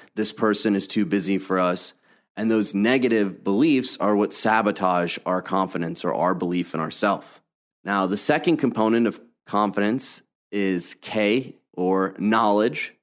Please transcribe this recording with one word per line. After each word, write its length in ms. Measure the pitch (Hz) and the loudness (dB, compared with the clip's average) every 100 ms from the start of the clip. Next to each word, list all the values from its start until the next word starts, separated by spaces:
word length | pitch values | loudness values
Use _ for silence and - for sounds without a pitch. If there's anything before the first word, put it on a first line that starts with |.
| - | -12
this 180 | 104 104 | -6 -4
person 440 | - 110 104 110 98 | 0 0 2 2 0
is 100 | 98 | 0
too 180 | 107 | -2
busy 360 | 90 101 87 95 | 0 0 0 -2
for 180 | - 92 | 0 0
us." 360 | 90 90 - - _ _ _ - | 0 -2 -6 -12 _ _ _ -4
And 160 | 110 | 0
those 240 | 110 101 98 | 0 0 0
negative 680 | 110 131 123 113 98 87 | 2 2 2 2 0 -2
beliefs 540 | 101 101 156 131 123 - | -2 2 4 2 0 -2
are 180 | 101 104 | 0 2
what 200 | 104 - | 0 0
sabotage 840 | 113 110 101 98 92 90 87 - 90 | 0 2 0 0 0 0 0 -4 -4
our 160 | 92 | -4
confidence 640 | - 95 92 87 82 85 87 | -2 -2 -2 -4 -6 -4 -4
or 80 | |
our 220 | 55 87 92 | 0 0 0
belief 400 | 87 90 85 80 | -2 -2 -2 -4
in 40 | |
ourself. 640 | 80 - 104 95 - - _ _ _ _ | -4 -2 0 -2 -6 -20 _ _ _ _
Now, 220 | 95 101 92 | -4 0 0
the 120 | 101 | 0
second 400 | - 151 175 160 | 0 0 2 2
component 500 | 123 113 110 117 113 | 2 2 2 4 2
of 140 | - - _ - | -2 -14 _ -4
confidence 760 | 104 104 104 104 131 - - _ _ - | 0 0 0 0 0 -4 -10 _ _ -8
is 460 | 101 98 90 - - | -2 0 -2 -4 -12
K, 560 | - 107 104 127 127 - _ | -6 -2 2 0 -2 -14 _
or 440 | - 90 95 95 - | -4 0 2 0 -2
knowledge. 720 | 104 113 107 104 117 - - - | 2 2 4 4 2 -2 -10 -14